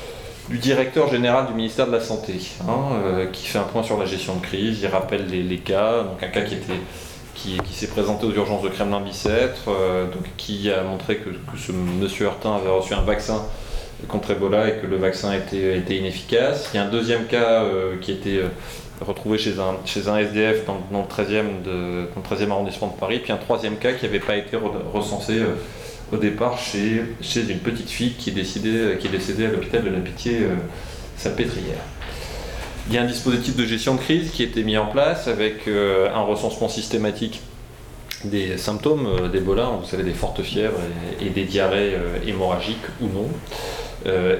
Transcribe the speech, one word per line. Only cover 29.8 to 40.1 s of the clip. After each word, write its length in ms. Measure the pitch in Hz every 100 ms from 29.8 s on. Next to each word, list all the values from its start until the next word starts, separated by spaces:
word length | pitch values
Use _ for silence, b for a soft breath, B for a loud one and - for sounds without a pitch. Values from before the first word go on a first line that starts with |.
de 60 | 101
la 100 | 95
Pitié, 420 | - - 120 117
euh, 140 | 98 87 82 B B B B -
Salpêtrière. 640 | 101 - 117 - 90 - - - B B B B B B B - -
Il 60 |
y 60 | 120
a 20 |
un 60 | 120
dispositif 480 | 123 131 120 131 123
de 100 | 113
gestion 300 | 113 135 131
de 40 |
crise 300 | - 165 160
qui 140 | -
a 20 | 117
été 160 | 113
mis 140 | 110 107
en 80 | 107
place 420 | 127 151 - 120
avec, 400 | 107 107 104 107
euh, 420 | 101 101 95 98
un 80 | 113
recensement 480 | 101 104 110 - 110
systématique 720 | - - 113 107 101 110 - - - - - - - - -
des 340 | 104 101 92 92
symptômes, 500 | 107 104 147 151 117
euh, 220 | 92 90
d'Ebola, 420 | 95 92 98 123 101
vous 60 | -
savez, 160 | 92
des 100 | 90